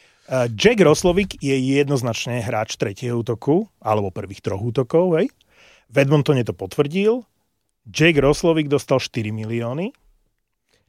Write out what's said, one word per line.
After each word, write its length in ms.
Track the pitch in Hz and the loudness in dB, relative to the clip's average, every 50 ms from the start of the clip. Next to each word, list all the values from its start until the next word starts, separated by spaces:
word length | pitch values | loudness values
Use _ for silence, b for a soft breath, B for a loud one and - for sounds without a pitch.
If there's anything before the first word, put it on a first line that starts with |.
| b b b b b - 131 131 123 117 | b b b b b -4 -2 -2 -2 -2
Jack 320 | 110 101 - 220 247 208 | 0 2 2 4 4 6
Roslovic 560 | 170 151 156 - - 180 170 196 202 190 - - | 4 4 4 4 2 2 2 0 0 -4 -4 -6
je 160 | - 139 135 | -4 -2 -2
jednoznačne 880 | 131 127 135 139 143 143 139 143 127 123 120 110 - - 127 120 123 | 0 0 0 2 2 2 2 0 -2 -2 -4 -6 -6 -6 -6 -6 -6
hráč 320 | 101 117 117 107 110 - - | -4 -4 -4 -4 -4 -4 -6
tretieho 400 | - - 104 98 - 127 120 120 | -6 -6 -6 -6 -6 -6 -4 -4
útoku, 540 | 117 110 123 113 107 - 139 151 196 226 - _ _ | -4 -2 -4 -6 -4 0 0 0 0 0 -4 _ _
alebo 320 | - 110 107 107 101 95 | -4 -2 0 0 0 -2
prvých 320 | - 110 98 95 104 - | -6 -8 -10 -12 -12 -10
troch 160 | - 101 95 95 | -8 -6 -6 -4
útokov, 560 | 113 120 113 139 123 - - 165 180 185 160 | -6 -4 -2 -2 -2 0 2 2 2 2 2
hej. 160 | 156 214 302 - _ b b b b b b b b b | 0 0 -2 -4 _ b b b b b b b b b
V 100 | b 107 | b 0
Edmontone 460 | 139 139 135 156 147 131 - 143 127 | 0 2 4 4 4 4 4 2 2
to 80 | 113 107 | 0 -2
potvrdil. 720 | 90 - 98 95 - - 143 143 165 190 202 214 240 254 233 _ _ _ _ _ _ _ _ _ _ _ _ | -4 -8 -8 -6 -2 -2 -2 0 0 0 2 2 0 0 -4 _ _ _ _ _ _ _ _ _ _ _ _
Jack 320 | 110 92 - 156 170 160 143 | -8 -2 2 4 4 4 4
Roslovic 480 | 131 139 147 - - 170 165 160 151 | 4 4 4 2 2 2 2 2 0
dostal 320 | 139 143 131 - - 139 127 | 0 0 -2 0 0 0 0
štyri 320 | - - - 123 104 107 | 0 -2 -6 -6 -6 -6
milióny. 640 | 110 110 110 110 117 117 117 117 131 156 190 254 - _ _ _ _ _ _ _ _ _ _ _ _ _ _ _ _ _ _ | -6 -6 -6 -6 -6 -4 -4 -6 -6 -6 -6 -8 -10 _ _ _ _ _ _ _ _ _ _ _ _ _ _ _ _ _ _